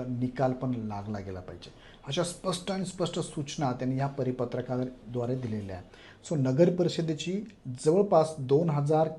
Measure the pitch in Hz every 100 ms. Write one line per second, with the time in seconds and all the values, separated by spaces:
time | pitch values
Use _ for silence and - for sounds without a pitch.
0 | 123 123 123 - 131 127 131 120 107 101
1 | 101 104 95 92 87 85 - - - -
2 | - 175 170 - 185 175 - 190 180 -
3 | 165 180 175 - 143 - 143 123 127 131
4 | 139 - 127 127 120 123 123 127 127 -
5 | 113 123 120 131 120 107 98 90 - -
6 | - - - 156 131 131 175 175 165 170
7 | 160 151 170 190 208 - 127 123 151 185
8 | 202 170 147 - 127 139 170 143 143 156
9 | 160